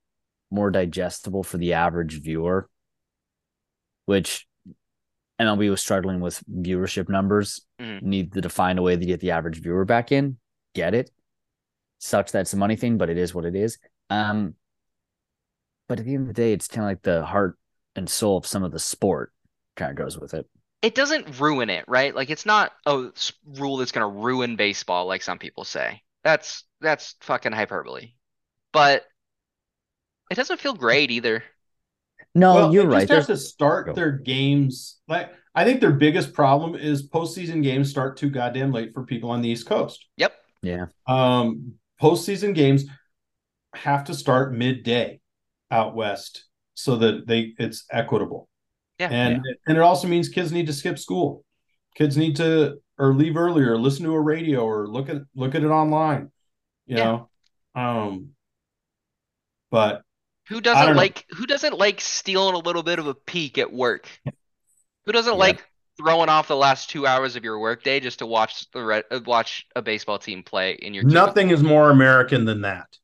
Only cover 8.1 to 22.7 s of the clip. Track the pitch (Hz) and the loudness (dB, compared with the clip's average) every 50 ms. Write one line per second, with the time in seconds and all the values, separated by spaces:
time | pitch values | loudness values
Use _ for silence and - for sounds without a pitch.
8.1 | 98 95 90 90 92 95 85 90 - - 92 92 92 92 90 90 90 87 90 90 | -2 -2 -4 -4 -6 -6 -6 -4 -2 0 0 0 0 0 0 0 0 0 -2 -4
9.1 | 87 80 92 87 82 82 80 82 80 82 85 85 87 95 95 110 117 120 120 - | -4 -4 -2 -2 -2 -2 -4 -6 -10 -8 -8 -4 -2 -2 0 2 0 0 2 0
10.1 | 143 139 143 139 127 _ _ _ _ _ _ _ - 92 82 87 104 123 127 _ | 0 0 0 -2 -6 _ _ _ _ _ _ _ -8 -4 -2 0 -2 -2 -4 _
11.1 | _ _ _ _ _ _ _ _ _ _ _ _ _ _ _ _ _ _ - - | _ _ _ _ _ _ _ _ _ _ _ _ _ _ _ _ _ _ -8 -2
12.1 | 117 101 95 - - 98 90 - 98 98 101 104 110 - 123 120 113 92 90 82 | -2 -2 -2 0 -4 -4 -4 -2 -2 -2 0 0 0 -2 -2 -2 0 0 -2 -2
13.1 | 85 90 90 85 87 87 82 87 90 98 107 117 - _ _ _ _ _ _ - | -2 -2 -4 -4 -4 -6 -6 -4 -4 -2 -4 -4 -6 _ _ _ _ _ _ -6
14.1 | 101 107 107 104 104 107 101 82 - _ _ _ _ _ _ _ _ _ _ _ | -4 -2 -2 -2 -2 -4 -4 -6 -8 _ _ _ _ _ _ _ _ _ _ _
15.1 | _ _ _ _ _ _ _ _ _ _ _ _ _ _ _ - 123 117 110 127 | _ _ _ _ _ _ _ _ _ _ _ _ _ _ _ -8 -8 -8 -6 -6
16.1 | 139 135 131 127 - 117 117 113 104 85 - - - 117 104 101 95 - - 95 | -4 -4 -6 -6 -2 0 0 0 0 -2 -4 -8 -6 -4 -4 -4 -6 -4 -2 -2
17.1 | 85 82 80 - 98 101 98 90 - _ _ _ _ _ _ _ - 98 87 - | 0 0 -2 -2 0 0 0 0 -4 _ _ _ _ _ _ _ -12 -10 -8 -6
18.1 | - - 113 104 95 87 - - - 98 92 82 78 80 - - - - 107 98 | -4 -2 0 0 0 0 -2 -4 -6 -6 -6 -6 -6 -8 -8 -8 -6 -2 0 0
19.1 | 82 65 60 - _ _ _ _ _ _ _ _ _ - 90 71 71 - 71 67 | 0 -2 -6 -10 _ _ _ _ _ _ _ _ _ -10 -10 -8 -8 -8 -10 -10
20.1 | 82 78 - - 80 78 - _ _ _ _ _ _ - - 233 226 269 285 277 | -10 -14 -14 -12 -12 -12 -12 _ _ _ _ _ _ -4 -4 -2 0 0 -2 0
21.1 | 311 277 - 156 131 127 147 156 147 131 117 104 90 80 - - 127 127 139 139 | -2 -4 -6 -10 -6 0 0 0 2 0 -2 -2 -4 -6 -4 0 0 0 2 0
22.1 | - 135 131 139 156 - - 214 214 208 180 - | -2 -6 -6 -6 -8 -6 0 2 2 2 2 0